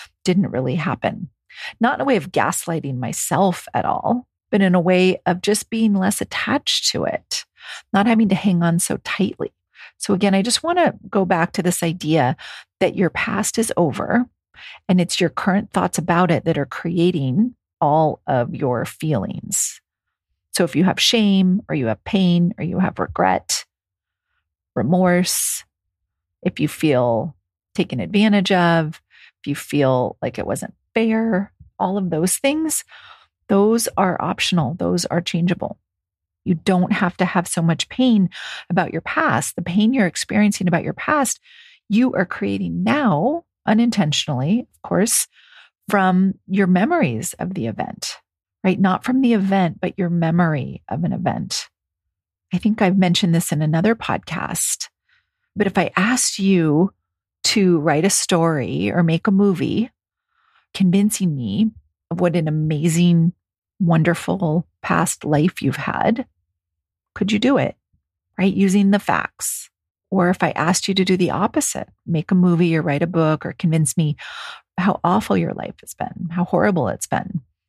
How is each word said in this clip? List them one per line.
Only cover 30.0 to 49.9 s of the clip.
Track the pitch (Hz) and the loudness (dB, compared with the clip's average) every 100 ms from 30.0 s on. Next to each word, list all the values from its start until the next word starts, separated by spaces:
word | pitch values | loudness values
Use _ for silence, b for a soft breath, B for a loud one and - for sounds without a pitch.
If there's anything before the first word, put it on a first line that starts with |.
| 123 - | 0 -4
like | 123 120 | -8 -6
it | - | -6
wasn't | - - - _ | -6 -8 -16 _
fair, | 226 226 220 226 190 202 _ - - | -2 0 0 0 -2 -4 _ -16 -6
all | 185 202 | -4 -2
of | 185 | -2
those | 156 185 - | 0 -2 0
things, | 269 311 320 - B B B B B _ - | -2 0 -2 -4 B B B B B _ -2
those | 196 208 233 - - | 2 4 2 0 0
are | 214 - | 0 0
optional. | - - - 175 131 | -4 -4 -2 0 0
Those | 175 175 180 - | -2 -2 -2 -2
are | 175 | -4
changeable. | 175 170 175 175 - - _ _ _ _ _ _ | -2 0 0 -2 -6 -10 _ _ _ _ _ _
You | - | -4
don't | 165 - 185 180 | -2 2 2 2
have | - 180 - | 0 -2 0
to | |
have | 180 185 170 | 0 0 -2
so | - | 0
much | 165 156 - | 0 0 -4
pain | - 254 214 180 B B B - | 0 4 4 2 B B B -4
about | - 165 | -2 0
your | 160 | -4
past. | - - 320 117 - - | -4 0 2 0 -2 -6
The | |
pain | 175 185 220 | -2 2 2
you're | 269 180 | 4 0
experiencing | - - 208 208 - 175 | -2 -2 2 2 2 0
about | 165 | 0
your | - | -2
past, | - - 302 254 - B B B B - | -8 -4 -2 -2 -4 B B B B -2
you | 214 254 | 2 2
are | - | 0
creating | 180 - 202 196 175 170 | -4 -4 -6 -4 -4 -2
now, | 202 285 254 147 220 339 - _ - | -2 0 0 0 0 -4 -8 _ 0
unintentionally, | 214 240 214 151 - - 123 139 233 | 2 2 0 0 -2 -4 -2 0 -2
of | - _ | -4 _
course, | - 175 226 - - b b b b _ - | -4 0 0 -2 -4 b b b b _ -2
from | 202 185 185 190 - - | 0 2 4 2 -2 -4
your | 190 185 | 0 2
memories | 180 247 339 170 113 170 | 4 2 2 0 -2 -6
of | - 180 | -8 -8
the | 190 113 | -6 -6
event, | - - - - - _ _ _ _ | -6 -8 -10 -12 -12 _ _ _ _
right? | 190 185 | -2 2
Not | 190 185 | 2 0
from | - 254 | 0 2
the | 247 | 2
event, | 220 190 196 170 - | 2 2 2 0 -2
but | 175 | -6